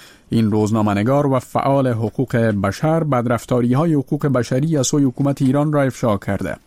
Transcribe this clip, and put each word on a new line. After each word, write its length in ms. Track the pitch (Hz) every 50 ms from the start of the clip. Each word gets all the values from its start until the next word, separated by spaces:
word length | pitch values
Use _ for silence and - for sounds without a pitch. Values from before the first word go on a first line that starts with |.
| - - - - _ -
این 200 | 117 113 113 104
روزنامه‌نگار 760 | 104 107 107 101 113 110 107 107 101 98 107 123 135 143 147
و 120 | 139 135 123
فعال 480 | - - - 120 - 135 139 139 131
حقوق 500 | 127 117 110 110 107 - - 131 - -
بشر 680 | 117 113 113 104 101 95 98 101 - - 156 160 165 165
بدرفتاری‌های 880 | 151 135 120 117 120 120 110 - - 139 120 120 120 123 135 165 175 156
حقوق 320 | 143 127 - 151 143 -
بشری 500 | 147 127 123 113 - 131 131 147 165 160
از 100 | 143 127
سوی 180 | - - 147 139
حکومت 380 | 131 123 - 139 139 139 - 143
ایران 300 | 127 135 143 147 151 151
را 100 | 147 139
افشا 340 | 131 - - - 120 104
کرده. 400 | 95 - - 98 92 95 76 57 - _